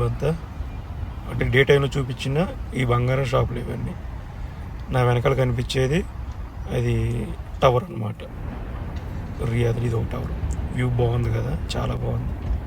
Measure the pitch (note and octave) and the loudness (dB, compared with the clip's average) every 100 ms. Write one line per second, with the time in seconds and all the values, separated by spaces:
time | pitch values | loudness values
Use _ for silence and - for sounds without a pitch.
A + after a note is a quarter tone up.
0 | A#2+ A#2 C#3+ E3 - - - - - - | 0 2 0 0 -4 -8 -8 -8 -8 -8
1 | - - - B2 B2 B2+ C#3 C#3+ C#3 C#3 | -6 -8 -4 -2 4 6 6 6 4 0
2 | B2+ B2+ C3 C#3+ F#3+ - - C3 B2 A#2+ | -2 -2 0 2 0 -2 -4 0 2 4
3 | B2 C3 C3+ B2+ A2+ B2 A#2 B2 B2 - | 4 2 2 2 2 0 -4 -4 -4 -6
4 | - - - - - - - - - B2+ | -8 -10 -10 -10 -10 -8 -10 -8 0 4
5 | B2 B2 C3+ C3 B2+ A#2+ A#2 C3+ C3 D3+ | 4 4 4 4 2 2 0 2 2 2
6 | - - - - - - - B2+ A#2+ A#2 | 0 -6 -8 -8 -10 -8 -4 0 2 2
7 | A2+ A#2+ G#2 - - - C#3 B2 - - | 2 0 -4 -6 -8 4 6 6 0 -4
8 | - - - - - - - - - - | -4 -6 -10 -8 -8 -6 -8 -6 -6 -6
9 | - - - - B2 A#2 A#2 A#2 A#2+ A2+ | -6 -6 -6 -2 0 2 2 2 0 0
10 | - - - - - - - B2 B2+ A#2+ | 0 -2 -4 -2 -2 -2 -2 0 2 2
11 | A#2+ A#2+ A#2 A2+ A#2+ D3 - B2 A#2+ A#2+ | 2 2 2 0 0 -2 -2 -2 -2 0
12 | A#2+ A#2+ - - - - | 0 0 -2 -2 -2 -2